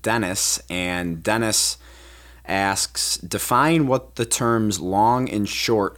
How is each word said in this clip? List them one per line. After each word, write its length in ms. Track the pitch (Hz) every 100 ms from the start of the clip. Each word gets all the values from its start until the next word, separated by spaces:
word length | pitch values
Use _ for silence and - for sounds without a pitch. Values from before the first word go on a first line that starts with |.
Dennis, 580 | 113 117 95 98 - - -
and 540 | 90 90 90 87 82
Dennis 540 | 92 110 113 101 - - - - - - - - -
asks, 720 | 95 98 98 - - - -
"Define 720 | 87 101 - 123 151 165 139
what 280 | 127 - -
the 100 | 117
terms 540 | - 120 113 107 92
long 480 | 87 98 110 123 127
and 200 | 104 101
short 480 | - - 110 98